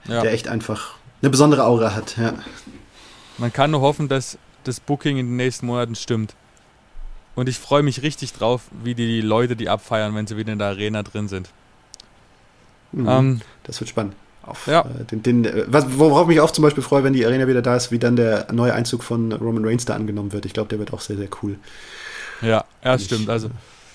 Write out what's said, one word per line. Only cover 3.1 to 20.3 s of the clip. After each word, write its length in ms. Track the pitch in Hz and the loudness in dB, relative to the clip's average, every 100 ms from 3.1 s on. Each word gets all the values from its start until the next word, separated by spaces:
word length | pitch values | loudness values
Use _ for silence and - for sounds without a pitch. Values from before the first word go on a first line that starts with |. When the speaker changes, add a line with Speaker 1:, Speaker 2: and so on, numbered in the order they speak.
| - - - | -20 -20 -6
Speaker 1:
Man 140 | 120 | -4
kann 200 | 139 143 | 0 2
nur 80 | 151 | 4
hoffen, 260 | 139 147 143 | 2 2 -2
dass 320 | 135 - - _ _ | -2 -4 -12 _ _
das 160 | - 120 | -10 -8
Booking 380 | - 147 156 135 | -4 -2 -2 -2
in 100 | 123 | -2
den 100 | 123 | -2
nächsten 300 | 127 - 123 | -2 -2 -4
Monaten 300 | 120 117 110 | -2 -4 -6
stimmt. 400 | - 113 107 - _ _ _ _ _ - - - - | -4 -2 -4 -10 _ _ _ _ _ -14 -12 -14 -12
Und 140 | - 127 | -6 -4
ich 100 | 123 | -6
freue 240 | - 143 | 2 2
mich 200 | 147 123 | 2 0
richtig 320 | 143 - 131 | -4 -6 -10
drauf, 280 | - 113 123 - 113 | -2 0 -2 -4 -10
wie 100 | 113 | -6
die 260 | 120 117 113 | -2 -2 0
Leute 360 | 107 110 123 117 | 2 2 2 -2
die 120 | 101 | -2
abfeiern, 460 | 104 - 113 107 | -4 -2 -2 -2
wenn 140 | 107 104 | -4 -6
sie 80 | 107 | -6
wieder 160 | 110 | -6
in 80 | 104 | -4
der 80 | 101 | -4
Arena 340 | 98 107 107 | -4 -4 -4
drin 240 | 104 107 104 | -6 -8 -6
sind. 220 | 95 95 _ _ _ _ - - _ _ _ _ _ _ _ _ | -8 -10 _ _ _ _ -20 -20 _ _ _ _ _ _ _ _
Speaker 2:
Mhm. 160 | - 120 | -4 2
Speaker 1:
Ähm, 320 | 127 135 123 - - | 4 4 0 -6 -18
Speaker 2:
Das 160 | - - | -14 -12
wird 80 | 117 | -8
spannend. 260 | - 104 101 _ _ | -4 -6 -8 _ _
Auf, 240 | - - - | -18 -10 0
Speaker 1:
ja. 140 | 160 | 2
Speaker 2:
äh, 220 | 120 120 | 2 -6
den, 180 | 117 110 | -8 -2
den, 220 | 123 120 113 | 2 4 2
äh, 180 | 107 - | 0 2
was, 300 | 139 131 131 | 4 4 4
worauf 280 | 156 143 170 | 6 6 6
mich 140 | 156 | 6
auch 100 | 156 | 4
zum 120 | - | 4
Beispiel 200 | 151 147 | 4 2
freue, 220 | 127 139 | 2 2
wenn 80 | 135 | 4
die 100 | 135 | 2
Arena 220 | 113 131 131 | 2 2 2
wieder 140 | 123 | 2
da 120 | 120 123 | 2 0
ist, 140 | 120 | 0
wie 80 | 120 | 0
dann 180 | 120 120 | 2 4
der 360 | 113 104 - | 4 2 0
neue 220 | 117 123 | 0 2
Einzug 280 | 110 117 120 | 2 -2 -4
von 300 | - 117 113 | -4 -2 -2
Roman 320 | 107 113 113 | -2 -2 -2
Reigns 200 | 110 120 117 | 0 0 -2
da 80 | |
angenommen 380 | 104 107 104 101 | -4 -4 -4 -6